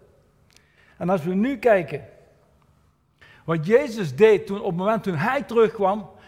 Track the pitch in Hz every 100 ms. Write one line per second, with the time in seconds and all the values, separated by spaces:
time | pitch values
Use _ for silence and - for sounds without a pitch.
0 | _ _ _ _ _ _ _ _ _ -
1 | 175 190 156 185 247 254 233 196 165 143
2 | - - _ _ _ _ _ _ _ _
3 | _ _ _ _ - 165 156 233 294 220
4 | 165 127 220 202 214 202 208 170 196 226
5 | 196 160 208 277 - 233 220 220 190 214
6 | 180 -